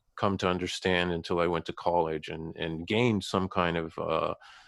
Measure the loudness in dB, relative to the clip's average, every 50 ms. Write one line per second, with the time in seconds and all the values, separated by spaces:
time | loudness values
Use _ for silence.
0 | _ _ -6 0 0 0 2 2 2 2 2 2 0 -4 -4 0 2 4 4 4
1 | 4 2 0 -2 -2 0 0 2 2 2 2 0 -2 -4 -6 -2 0 0 2 2
2 | 2 0 -2 -6 -6 -8 -10 -8 -10 -10 -8 -6 -6 -4 -4 -6 -2 0 2 2
3 | 4 4 2 2 0 0 0 0 0 0 0 0 2 2 0 -2 -4 -4 -6 -6
4 | -2 0 0 0 0 -2 -4 -6 -12 -20 -20 -20 -20